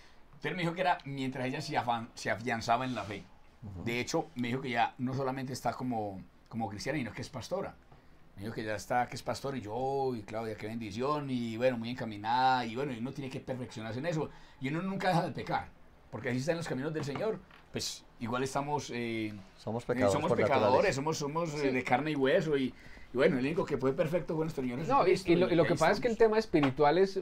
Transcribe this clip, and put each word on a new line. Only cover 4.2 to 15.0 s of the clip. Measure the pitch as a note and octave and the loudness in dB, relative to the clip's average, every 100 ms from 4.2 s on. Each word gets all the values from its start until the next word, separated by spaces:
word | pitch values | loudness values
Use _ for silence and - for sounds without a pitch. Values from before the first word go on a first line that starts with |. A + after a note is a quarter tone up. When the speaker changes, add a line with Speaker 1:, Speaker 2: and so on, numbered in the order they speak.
| - B2 | -2 -6
Speaker 1:
me | B2 | -4
dijo | C3 | -4
que | C3 | 0
ya | A#2 A2 - | 2 2 0
no | B2+ | -4
solamente | C3 C3+ C3+ C3 | -2 -2 -4 -6
está | B2 A#2+ | -4 -4
como, | A2+ B2+ A2+ G#2 F#2+ - - - | -2 -2 -2 -4 -6 -14 -20 -10
como | A2+ G#2+ | -6 -4
cristiana, | G#2 C3 D3 | -4 -4 -4
sino | A2+ | -4
que | - | -8
es | B2 | -10
pastora. | B2+ - F#3+ - - - - - - - - | -10 -6 -6 -6 -10 -20 -20 -20 -20 -20 -12
Me | |
dijo | G#2+ | -8
que | A#2+ | -6
ya | A2 G#2 | -4 -6
está, | - B2 A#2+ | -2 0 0
que | A#2 | -4
es | |
pastora, | - A2+ C#3 C3+ | -6 -6 -6 -6
y | |
yo, | G#2 A2+ | -6 -4
"Uy, | C3 C#3 C3 A#2 | -2 0 -2 -2
Claudia, | G2 A2 A2+ G#2 | -6 -6 -6 -6
qué | G#2+ | -8
bendición", | A#2 G#2+ G#2 C3+ D3+ C#3 | -8 -6 -2 -2 -2 -2
y | B2 A#2 A2 | -4 -4 0
bueno, | B2+ A#2+ | 2 2
muy | A2+ | -4
encaminada, | B2 A2+ G#2 G#2+ B2 C3 B2+ A#2 | -6 -6 -6 0 2 4 4 0
y | A2+ | -4
bueno, | D3 | -4
y | A2 | -4
uno | B2+ | -6
tiene | C3+ C3 | -6 -8
que | C3 | -8
perfeccionarse | B2+ B2 A#2+ - A2 A#2 | -8 -8 -8 -8 -8 -4
en | D#3+ | -2
eso, | D#3 C3+ - - - | -2 -4 -8 -20 -8
y | C3 | -4
uno | D#3+ | -2
nunca | F#3+ G3 | -2 -2